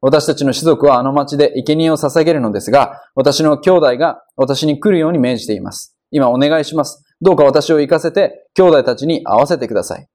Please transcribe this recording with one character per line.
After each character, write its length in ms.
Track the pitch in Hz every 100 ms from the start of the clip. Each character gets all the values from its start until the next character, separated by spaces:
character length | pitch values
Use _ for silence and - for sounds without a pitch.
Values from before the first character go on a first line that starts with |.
私 240 | 135 147 143
た 80 |
ち 100 | 147
の 80 | 139
士 120 | 123
族 220 | 160 151 143
は 120 | 127
あ 40 |
の 100 | 131
町 260 | 143 139 143
で 140 | 147 -
生 200 | 139 156
贄 140 | 160
を 60 | 156
捧 280 | 143 160
げ 100 | 160
る 60 | 160
の 100 | 117
で 100 | 104
す 120 | -
が、 280 | 131 131 - -
私 260 | - 135 143
の 180 | 156 143
兄 120 | -
弟 260 | 185 151 123
が 220 | 165 - _ -
私 300 | 131 135 156
に 140 | 147
来 100 | 214
る 80 | 185
よ 120 | 156
う 20 |
に 60 | 175
命 200 | 127 -
じ 80 | -
て 80 |
い 60 | 104
ま 120 | -
す。 240 | - - _ _
今 180 | 147 131
お 100 | 123
願 220 | 143 160
い 40 |
し 100 | 151
ま 100 | 156
す。 200 | 139 - _ _
ど 140 | 175
う 20 | 180
か 80 |
私 280 | 143 147 -
を 80 | 160
行 80 | 143
か 120 | 160
せ 100 | 170
て 380 | 165 190 - _
兄 80 | -
弟 180 | 185 156
た 140 | 127 120
ち 100 | 143
に 160 | 165
会 160 | - 107
わ 80 | 147
せ 120 | 165
て 100 | 123
く 60 |
だ 100 | 104
さ 120 | - -
い」 120 | -